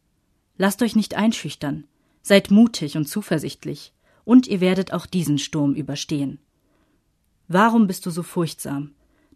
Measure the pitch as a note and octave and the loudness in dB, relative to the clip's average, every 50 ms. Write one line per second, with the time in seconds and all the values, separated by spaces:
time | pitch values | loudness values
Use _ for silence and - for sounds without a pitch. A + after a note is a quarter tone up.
0 | _ _ _ _ _ _ _ _ _ _ _ - F#3 G3 G3+ - B3 A3 - A3 | _ _ _ _ _ _ _ _ _ _ _ -2 -2 -2 0 0 -2 0 0 0
1 | G3 - - - G#3 A#3 A3+ - - D3+ - - - C#3+ D3 D#3+ D3 _ _ _ | -2 0 -2 0 0 0 0 -2 -6 -10 -10 -8 -8 -8 -8 -8 -12 _ _ _
2 | _ _ _ _ _ - G3+ G3 G3 - G3+ G#3+ A#3+ A3+ - - D#3+ D3 - D#3+ | _ _ _ _ _ 2 4 4 4 6 6 6 6 6 4 -2 -8 -6 -4 -4
3 | D3+ C#3+ - G#3+ G3+ - F3 D3+ - D3+ - - - D3+ D3 - - - _ _ | -4 -4 -6 -8 -4 -4 -4 -4 -4 -6 -10 -10 -12 -12 -12 -12 -14 -20 _ _
4 | _ _ _ _ _ - A#3+ C4 B3+ - G3+ F3+ F#3 F3+ F#3 F#3+ F#3+ - - F3 | _ _ _ _ _ 4 6 6 6 4 2 0 0 0 0 0 -2 -4 -6 -8
5 | - - - F#3 D#3+ C#3 D3 C#3 - - - D#3 C#3+ C#3+ C#3 D#3 C#3+ - C#3+ D3 | -8 -4 -4 -2 0 0 0 -2 -2 -4 -4 -2 0 0 0 -2 -4 -6 -8 -8
6 | - - D#3+ C#3+ C#3 C3+ C#3+ - _ _ _ _ _ _ _ _ _ _ _ _ | -6 -6 -4 -4 -4 -6 -8 -12 _ _ _ _ _ _ _ _ _ _ _ _
7 | _ _ _ _ _ _ _ _ _ - E3 F#3 G#3+ A#3 A3 A#3 A3 F#3 F#3 - | _ _ _ _ _ _ _ _ _ -2 2 2 4 4 4 4 4 2 0 -4
8 | - F#3 E3 F3+ E3 - - F3+ E3+ D3+ - - - D3 C#3 C#3+ D3 D3 - _ | -8 -8 -6 -6 -8 -6 -4 -4 -4 -4 -6 -8 -10 -8 -8 -8 -8 -10 -14 _
9 | _ _ _ _ _ _ _ | _ _ _ _ _ _ _